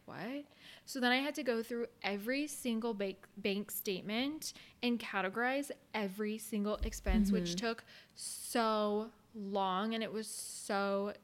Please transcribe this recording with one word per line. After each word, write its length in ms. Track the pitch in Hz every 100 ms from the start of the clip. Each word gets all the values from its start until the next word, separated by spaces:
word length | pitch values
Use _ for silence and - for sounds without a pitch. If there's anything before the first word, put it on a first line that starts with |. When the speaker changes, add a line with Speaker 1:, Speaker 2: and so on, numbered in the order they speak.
Speaker 1:
"What?" 400 | - 123 202 277 285 - - - -
So 140 | 269
then 120 | 247
I 60 | 254
had 160 | 285 294
to 60 |
go 200 | 254 226
through 240 | 226 233 233 -
every 440 | 190 202 214 269 294
single 480 | - 247 226 233
bank, 320 | 208 196 190 - -
bank 320 | 202 196 202
statement 840 | - - 185 196 220 277 311 - - - -
and 160 | 240 233
categorize 720 | 220 202 185 220 247 269 285 - -
every 440 | 220 196 196 214 220
single 380 | - 214 208 208
expense, 500 | 220 - - 220 202
which 180 | 190 175
Speaker 2:
Mm-hmm. 160 | 175 233
Speaker 1:
took 180 | 226 - - -
so 960 | - - - - 247 220 214 208 208 226 - -
long 600 | 226 196 196 190 185 220
and 80 | 226
it 100 | 208
was 140 | 208 214
so 840 | - - - - 202 202 196 202 -